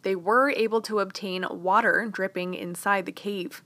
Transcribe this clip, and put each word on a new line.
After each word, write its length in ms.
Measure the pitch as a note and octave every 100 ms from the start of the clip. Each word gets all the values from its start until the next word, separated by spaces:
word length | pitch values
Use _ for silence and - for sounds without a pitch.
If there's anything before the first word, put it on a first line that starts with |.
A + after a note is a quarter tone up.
They 140 | F#3+ F#3+
were 340 | E3+ A#3 C#4
able 320 | - A3 A3+
to 200 | G#3+ G#3+
obtain 440 | F#3+ - G3+ F#3 F3+
water 580 | - F3+ G3+ A3+ E3+ A3
dripping 440 | G3 F#3+ F#3 F3+ F3+
inside 500 | F3+ F3 G3+ G3 F3+
the 60 |
cave. 500 | - G#3 G3+ F3 -